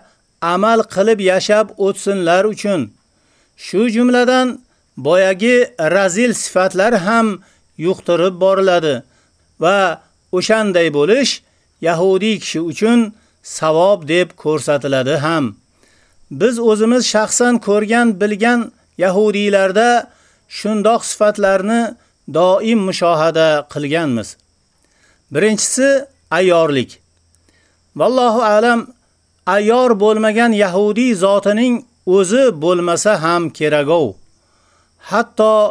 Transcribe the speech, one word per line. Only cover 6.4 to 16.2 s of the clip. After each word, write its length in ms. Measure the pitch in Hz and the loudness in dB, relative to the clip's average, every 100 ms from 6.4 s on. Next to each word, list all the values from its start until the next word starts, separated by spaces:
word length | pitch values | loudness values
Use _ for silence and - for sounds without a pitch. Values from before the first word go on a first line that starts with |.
| - 185 190 180 175 | -4 -2 0 0 0
ham 340 | 220 175 233 226 185 _ _ _ - | 0 0 0 0 -4 _ _ _ -8
yuqtirib 560 | 165 185 - 170 185 175 | -6 -4 -2 0 0 0
boriladi 520 | 190 190 190 175 156 123 - _ _ _ _ - | 0 2 2 2 0 -4 -8 _ _ _ _ -4
va 200 | 160 202 185 160 _ _ _ | 0 2 0 -4 _ _ _
o'shanday 540 | 180 - 220 214 175 165 | -4 0 0 2 0 2
bo'lish 380 | 143 151 254 254 - _ _ _ _ | 2 2 2 0 -4 _ _ _ _
yahudiy 540 | 160 165 190 190 214 202 | -4 0 0 0 0 -4
kishi 220 | - 156 170 | -6 -6 -6
uchun 280 | 143 214 240 214 - _ _ - | -2 0 2 0 -6 _ _ -18
savob 540 | - 160 156 190 202 147 | -4 0 2 2 2 0
deb 220 | 175 170 - | 0 0 -4
ko'rsatiladi 720 | 151 151 135 143 139 131 127 156 151 | -4 -2 -2 -2 -2 -2 -2 -2 -2
ham. 200 | 165 123 104 _ _ _ _ _ _ | -2 -4 -8 _ _ _ _ _ _